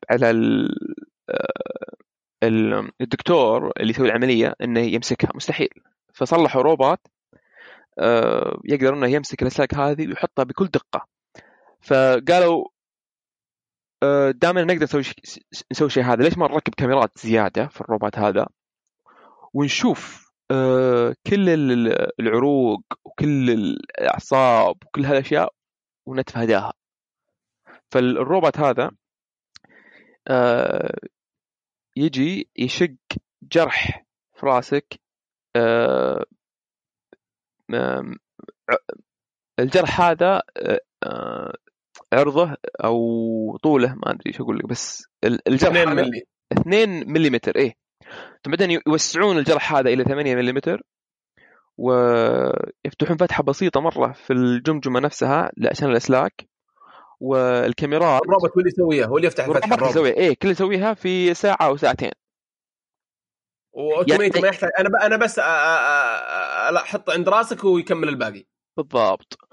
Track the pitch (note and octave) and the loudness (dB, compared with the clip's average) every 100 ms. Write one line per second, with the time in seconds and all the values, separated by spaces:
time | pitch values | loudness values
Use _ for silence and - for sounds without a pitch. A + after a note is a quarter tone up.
0 | - B2 A#2 A2+ A2+ G#2+ - - - - | -2 2 2 2 2 2 0 -4 -8 -12
1 | - _ - - - - - - - - | -18 _ -8 -6 -4 -6 -10 -12 -14 -16
2 | _ _ _ _ A2+ A2 A2 G#2 G#2 - | _ _ _ _ 2 2 2 0 -4 -8
3 | A#2+ - - E3 A2+ A#2+ - - A2 A2+ | -6 -4 2 4 4 2 -2 -2 -2 2
4 | B2 A#2 B2+ A2+ - - B2 A#2 A#2 A#2 | 2 2 2 2 2 -2 -2 0 0 -2
5 | - - - C#3+ - - C3+ - _ _ | -2 -2 -2 -4 -6 -4 -4 -6 _ _
6 | _ - C3 E3+ D3 C3 C#3+ D3 C3+ F#3 | _ -6 0 2 2 2 2 4 2 0
7 | _ _ _ _ _ _ - - _ - | _ _ _ _ _ _ -20 -20 _ -2
8 | G#2+ A#2 D#2+ A1+ - - - C#3 C3 C#3+ | 2 2 2 0 -2 -6 -4 0 0 2
9 | B2 D3 C3+ - B2+ - C3+ C#3+ C#3+ D3 | 0 0 -2 -4 -2 -2 -2 0 -2 -2
10 | D#3 - F3 - B2+ - F#3 - - - | -6 -6 -4 -2 -2 -2 -2 -4 -4 -10
11 | - _ _ - - _ _ _ - C3+ | -10 _ _ -20 -20 _ _ _ 0 2
12 | C3 B2 C3+ F3+ F3 D#3+ - _ _ _ | 4 2 2 4 4 2 -4 _ _ _
13 | _ _ _ _ _ _ _ _ _ _ | _ _ _ _ _ _ _ _ _ _
14 | C#3 C#3+ C#3 B2+ E3+ F3+ E3 E3+ D3+ D3 | 0 2 2 2 0 2 0 0 -2 -2
15 | C3 - - - _ - - B2+ D3 C3+ | -4 -10 -20 -20 _ -18 -8 -2 0 2
16 | B2 A#2 D#3 E3+ C#3+ D3+ - - B2+ C3+ | 2 2 2 2 0 -2 -4 -4 0 2
17 | A2+ - A2+ A2 G2 - D3 - A2+ G#2+ | 0 -2 0 2 2 -2 -4 -8 -6 -4
18 | G#2+ G#2+ G#2 G2 - _ _ _ _ _ | -4 -2 0 0 -2 _ _ _ _ _
19 | _ _ _ _ - C#3 C#3+ - B3 D3 | _ _ _ _ -8 -4 -2 0 0 -2
20 | - - _ _ - C3+ C3 B2+ B2+ A#2+ | -8 -20 _ _ -4 0 2 2 4 2
21 | A#2+ C3 - G3+ F#3 D#3+ C3+ B2 A2+ - | 2 -2 -2 2 4 2 2 2 2 0
22 | - - A2+ A2+ C#3+ C#3 A#2 G#2 - - | -2 -2 -2 2 2 2 2 0 -6 -16
23 | - - D3 C#3 B2 A2 F2+ - - - | -12 -4 -2 0 2 0 -2 -4 -8 -4
24 | C2 - - C3 B2+ A2+ F#2 - _ C#3+ | -2 -2 0 2 4 4 2 -2 _ -4
25 | C#3 C#3 C#3 D3+ - - _ _ _ _ | 0 0 0 -2 -2 -6 _ _ _ _
26 | - C3 - A#2 A2+ G2 A2 - _ _ | -10 -8 -6 -2 0 0 -2 -10 _ _
27 | _ _ _ _ _ _ _ - _ C3 | _ _ _ _ _ _ _ -20 _ 0
28 | B2 - C3 F#3 D#3+ C#3+ C#3+ A#2+ C#3+ - | 2 0 0 2 2 2 0 0 -4 -8
29 | _ _ _ _ _ - _ _ _ _ | _ _ _ _ _ -20 _ _ _ _
30 | _ _ - B2+ B2 A#2+ - - - - | _ _ -2 0 2 2 0 -4 -6 -8
31 | - _ _ _ _ _ _ _ _ C3 | -14 _ _ _ _ _ _ _ _ -4
32 | D#3 B2+ D#3 F#3+ - - B2+ - F3 - | -2 0 -2 -4 -8 -6 -4 0 -2 -2
33 | - - - _ C3+ E3 D#3 - - - | -14 -14 -14 _ -2 0 2 0 -4 -6
34 | _ _ _ - C#3 B2+ - C#3+ - - | _ _ _ -6 0 0 0 -4 -4 -16
35 | _ _ _ _ _ A#2+ A#2 A#2 A#2 C2 | _ _ _ _ _ 0 2 2 2 0
36 | C2 - - _ _ _ _ _ _ _ | 0 -2 -8 _ _ _ _ _ _ _
37 | _ _ _ _ _ _ - A#2 B1+ C2 | _ _ _ _ _ _ -8 -4 -4 -4
38 | - - _ _ - - - A#2+ - - | -8 -14 _ _ -20 -12 -4 -4 -4 -18
39 | _ _ _ _ _ - E3+ F3+ D3+ F3+ | _ _ _ _ _ -4 0 0 0 2
40 | F3 D#3+ F3 G3 - - - - - _ | 2 2 2 0 -4 -8 -4 -4 -6 _
41 | - A#1 A#1 A1+ - - _ _ _ - | -10 -8 -8 -10 -12 -14 _ _ _ -20
42 | _ B2 C#3+ D3 E3+ C#3 - - A2+ A#2 | _ 0 2 0 -2 -4 -12 -4 -2 0
43 | A#2 A#2 A2+ A2+ A2 - D#3 C#3 B2 C3 | 0 -2 -2 -4 -4 -2 2 2 2 -2
44 | - - - - A#2 - - A#2+ - - | -8 -6 -8 -6 -6 -4 -6 -8 -10 -14
45 | - _ A2+ A#2+ - C3 E3+ F3 D#3+ C#3 | -20 _ -2 0 0 2 2 2 2 0
46 | B2+ A#2 - _ - - E3 G#3 A3 E3 | -2 -4 -12 _ -6 -4 0 2 2 -2
47 | B2+ D#3+ D3+ A#2+ G#2 - C3 - _ _ | -2 0 2 2 0 0 0 -2 _ _
48 | - - - _ C#3 E3+ F#3 E3+ D3+ D#3 | -20 -20 -20 _ -4 0 0 0 2 0
49 | - E3 G#3 E3 C#3+ D3 - C#3+ B2+ B2+ | 0 0 2 2 2 0 2 2 2 2
50 | B2+ C#3+ C#3+ B2 B2 C3+ D#3+ G3 - _ | 0 -2 -2 0 0 -2 -4 -6 -8 _
51 | _ _ _ _ _ _ _ - B2 B2 | _ _ _ _ _ _ _ -4 0 4
52 | A#2+ A#2 A2+ A#2+ B1+ - - - - - | 4 2 2 2 0 -2 -6 -10 -10 -4
53 | D3+ D#3+ F3+ - C#3 C#3+ F3+ C#3 D#3+ D3 | -2 0 0 0 -2 -2 0 0 0 0
54 | B2 - - B2+ B2 A#2+ D#3+ D3+ C3+ B2 | -2 -2 -2 0 2 0 -2 -4 -2 -2
55 | C#3+ - C3 D3 F3+ - - - C#3 A#2+ | -2 -2 0 0 -2 -2 -2 0 0 0
56 | - C3 - - - _ _ _ - - | 2 2 0 -6 -20 _ _ _ -20 -20
57 | - - C3 C3 B2+ B2 A#2+ - C#3+ D#3 | -20 -10 -2 0 2 2 0 -2 -2 2
58 | E3+ C3 F3+ F#3+ E3+ F3+ F3 F3+ E3 D3 | 2 2 2 2 2 2 0 2 2 2
59 | A2+ D3 E3+ - C3+ C#3+ G#3+ A#3+ C3 D#3+ | 2 2 2 0 0 0 0 2 2 2
60 | C3+ - F3+ B2+ F#3+ F3 F#3+ F#3 G#3+ G#3+ | 2 2 2 2 -2 0 -2 0 -2 -2
61 | F#3 F#3 F3 F3 G3+ - D#3 C#3+ C3+ C3 | -2 0 0 0 0 2 2 2 0 0
62 | B2 - _ _ _ _ _ _ _ _ | -4 -10 _ _ _ _ _ _ _ _
63 | _ _ _ _ _ _ _ C3 D3+ D#3 | _ _ _ _ _ _ _ -6 -2 0
64 | E3+ D#3 G3+ F3 F#3+ F3+ F3 F3 G3 A3 | 2 2 2 2 0 0 -2 0 0 0
65 | G#3+ A3 A3+ G#3+ D3+ D#3+ D#3 D#3+ C3+ C#3+ | 2 2 0 0 0 2 2 2 2 0
66 | B2 G2 A#1+ F2+ C#2+ D#2+ B2 F3 - G3+ | 0 -4 -6 -6 -4 -4 -2 -2 -2 -6
67 | - E3+ F3+ G#3+ A#3 G#3 G3 F3 E3+ E3 | -4 -2 0 0 0 -2 0 0 0 -4
68 | D3+ C3 A2 G2+ - _ _ - C#3+ B2 | -4 -4 -6 -10 -20 _ _ -8 -2 0
69 | G#2 F#2+ - - _ | 2 0 -6 -20 _